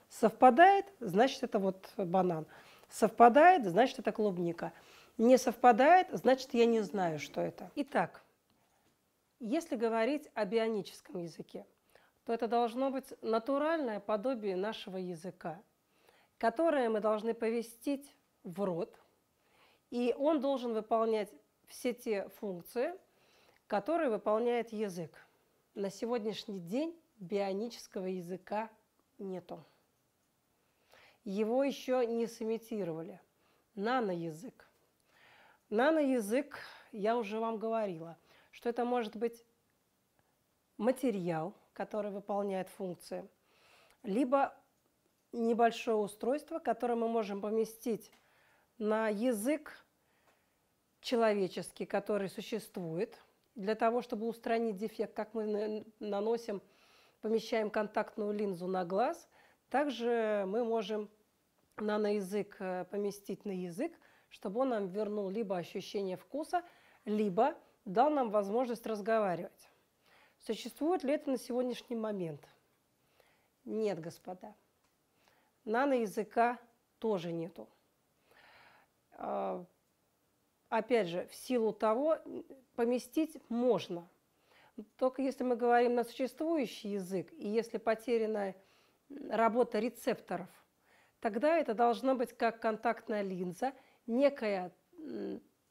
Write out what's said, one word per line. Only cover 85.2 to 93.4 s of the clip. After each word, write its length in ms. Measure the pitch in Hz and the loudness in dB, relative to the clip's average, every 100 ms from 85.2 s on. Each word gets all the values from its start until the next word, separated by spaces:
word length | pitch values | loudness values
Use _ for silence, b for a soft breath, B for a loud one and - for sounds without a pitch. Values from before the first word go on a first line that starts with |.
если 200 | 262 247 | -4 -2
мы 120 | 254 233 | -2 0
говорим 400 | 240 240 247 240 | 4 4 4 2
на 80 | |
существующий 840 | 233 - 262 - 320 330 226 - 202 | -2 -4 -6 -4 -2 0 -2 -6 -8
язык, 440 | 202 180 190 160 | -6 -4 -6 -6
и 140 | 320 208 | -10 -4
если 320 | 220 220 214 | -2 -2 -4
потеряна 760 | 226 220 240 233 220 214 196 185 b b b b _ | -2 -2 0 0 0 -2 -4 -8 b b b b _
работа 680 | - - 220 226 226 233 214 | -16 -4 2 2 4 2 0
рецепторов, 720 | 240 247 - 190 - 180 185 - _ _ b b b _ | -2 -2 -4 -4 -4 -8 -8 -16 _ _ b b b _
тогда 360 | 240 214 294 330 | -4 0 2 2
это 160 | 285 | 2
должно 400 | 208 240 214 262 | 2 2 4 0
быть 200 | 262 233 | 0 -2
как 260 | - 233 226 | -2 -2 0
контактная 640 | 226 214 240 226 - 214 | -4 0 -2 -2 -4 -4
линза, 500 | 196 185 | -4 -4